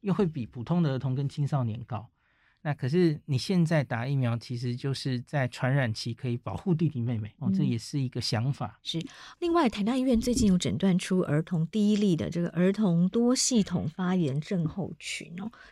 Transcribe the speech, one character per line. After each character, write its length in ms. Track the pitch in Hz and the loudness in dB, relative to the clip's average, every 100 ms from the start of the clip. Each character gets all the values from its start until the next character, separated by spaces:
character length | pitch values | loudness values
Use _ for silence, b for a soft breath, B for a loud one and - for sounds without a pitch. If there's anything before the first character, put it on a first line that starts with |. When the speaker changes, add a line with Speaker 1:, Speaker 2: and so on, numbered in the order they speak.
Speaker 1:
又 120 | 208 | -2
会 120 | 175 190 | 0 0
比 180 | 156 110 | 0 -10
普 180 | - | -10
通 200 | 117 170 | -2 0
的 80 | 160 | 2
儿 80 | 135 | 0
童 160 | 131 131 | -2 -2
跟 120 | 143 | -4
青 200 | - 143 | -2 -2
少 160 | 147 | 0
年 200 | 120 107 120 | -2 -4 -8
高。 240 | 120 113 _ _ _ _ _ 156 | -10 -10 _ _ _ _ _ -8
那 80 | |
可 140 | 143 131 | -4 0
是 320 | 165 175 147 - | 4 4 2 -2
你 120 | 131 | -4
现 280 | - 190 160 | 0 2 4
在 180 | 165 | 2
打 240 | 127 117 123 | 0 -4 -2
疫 80 | 139 | 0
苗， 220 | 123 117 | 0 -2
其 180 | - 120 | -4 -6
实 180 | 123 | -4
就 200 | 123 139 | -4 -4
是 260 | 131 - 127 | -4 -4 -4
在 220 | 127 151 123 | -4 -2 -4
传 260 | - 127 139 | -2 0 2
染 180 | 127 | 0
期 200 | 110 - | -2 -6
可 160 | 117 127 | -6 -4
以 80 | 120 | -6
保 180 | - 95 | 0 0
护 180 | - | 2
弟 140 | 160 165 | 2 2
弟 140 | 123 | 2
妹 160 | 117 117 | -2 -2
妹， 100 | 107 - | -4 -4
哦， 100 | 160 | 0
Speaker 2:
嗯。 20 | |
Speaker 1:
这 80 | 190 | 2
也 160 | 139 120 | 4 2
是 220 | - 147 | -2 -2
一 80 | 127 | -2
个 140 | 123 | -2
想 320 | 113 110 123 | -2 0 0
法。 260 | 143 110 - | -2 -6 -8
Speaker 2:
是。 240 | - 165 208 B B B | -6 -6 -6 B B B
另 120 | 349 | 0
外， 160 | 339 277 | 4 2
台 160 | 214 | 2
大 140 | 202 262 | 0 0
医 20 | |
院 180 | 254 233 | 2 2
最 160 | 247 | 2
近 140 | 233 214 | 2 4
有 100 | 180 | 4
诊 200 | 135 117 | 2 0
断 200 | 196 180 | 2 2
出 220 | - 185 | 2 0
儿 180 | - 147 | 2 0
童 260 | 175 180 165 | 0 -2 -2
第 240 | 220 208 | 0 2
一 60 | 208 | 4
例 180 | 208 165 | 2 2
的 140 | - | 0
这 120 | 170 | -2
个 60 | 175 | -2
儿 200 | - 180 | 0 0
童 380 | 196 214 170 180 | 2 2 2 2
多 260 | 233 240 262 | 2 2 2
系 260 | - 247 | 2 2
统 240 | 185 175 90 | 2 0 -4
发 300 | - 180 185 | -4 -2 0
炎 240 | 156 135 | 0 -2
症 260 | 156 190 156 | -2 -2 -2
候 280 | - 156 - | -4 -8 -8
群， 400 | - - - 175 | -12 -12 -12 -12
哦， 100 | 208 B B | -12 B B